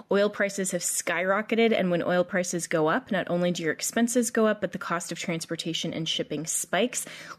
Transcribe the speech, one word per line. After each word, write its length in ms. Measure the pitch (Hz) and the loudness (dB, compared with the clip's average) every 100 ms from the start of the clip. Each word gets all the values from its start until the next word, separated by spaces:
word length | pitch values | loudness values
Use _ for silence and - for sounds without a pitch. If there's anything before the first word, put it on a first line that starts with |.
| - | 0
Oil 200 | 196 202 | 2 2
prices 420 | 208 202 190 185 | 2 -2 -2 -2
have 80 | 175 | -2
skyrocketed, 960 | - - - 170 185 196 214 220 226 220 | -2 -4 -2 0 2 0 2 4 4 4
and 120 | 185 | 2
when 120 | 175 | 2
oil 220 | - 180 | 2 2
prices 420 | 175 185 185 180 - | 2 0 -2 -4 -2
go 220 | 165 156 | 2 2
up, 240 | 208 262 | 2 0
not 160 | 190 - | -2 0
only 220 | 175 180 | 0 0
do 100 | 175 | 0
your 100 | 160 | -2
expenses 580 | - - - 233 247 226 | -2 -2 2 2 2 2
go 160 | - 220 | 4 2
up, 160 | 214 | 2
but 100 | 180 | -2
the 60 | 185 | -6
cost 340 | - 170 - | -4 -4 -4
of 60 | 170 | -6
transportation 720 | - 165 - 165 170 165 170 | -4 -4 -4 -6 -4 -4 -4
and 160 | - 160 | -4 -2
shipping 380 | - 160 151 160 | -2 -4 -6 -4
spikes, 580 | - - 175 240 - - - - | -4 -2 0 0 -2 -8 -12 -16